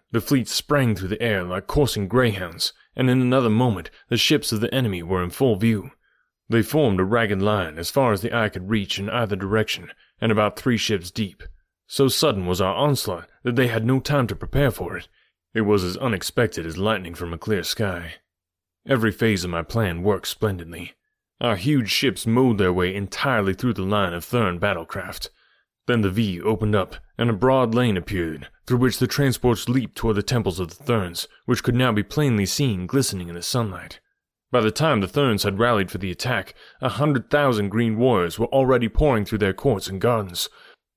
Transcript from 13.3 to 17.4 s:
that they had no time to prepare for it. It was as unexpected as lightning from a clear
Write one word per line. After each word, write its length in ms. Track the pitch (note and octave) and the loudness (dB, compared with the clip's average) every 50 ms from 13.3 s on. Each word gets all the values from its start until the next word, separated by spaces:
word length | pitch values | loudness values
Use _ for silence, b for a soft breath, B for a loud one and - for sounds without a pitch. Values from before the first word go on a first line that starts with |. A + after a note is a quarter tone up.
| b b - | b b -6
that 120 | B2+ A#2+ | -2 0
they 120 | B2+ B2+ A#2+ | 2 2 2
had 180 | A2 A2+ A2 | 0 0 0
no 140 | A#2 C3 C3+ | 0 0 0
time 260 | C3 - D3 C#3+ B2+ G#2 | 0 0 0 0 0 0
to 80 | - | -2
prepare 360 | - - - - C#3 C#3+ C3 | -6 -6 -2 0 2 2 2
for 240 | - - - - - | 0 -2 -6 -10 -10
it. 120 | F2 - - _ _ _ _ _ _ _ _ - | -10 -12 -16 _ _ _ _ _ _ _ _ -4
It 80 | A2+ | 0
was 220 | A2 G2+ G#2 G2+ F#2 | 2 4 4 4 2
as 140 | F2+ F2+ - | 0 -4 -4
unexpected 680 | C3+ B2+ G#2+ F2+ - - - - A#2+ G#2+ - - D#2+ | -2 -2 -2 -2 -4 -4 -2 0 0 0 -2 -4 -8
as 120 | E2 D#2 F2 | -8 -6 -2
lightning 360 | F#2+ G#2+ A2 G2 F#2 F2 E2+ | -2 0 0 -2 -4 -8 -10
from 200 | D#2+ F2+ E2+ E2+ | -10 -8 -8 -8
a 40 | |
clear 240 | D#2+ | -8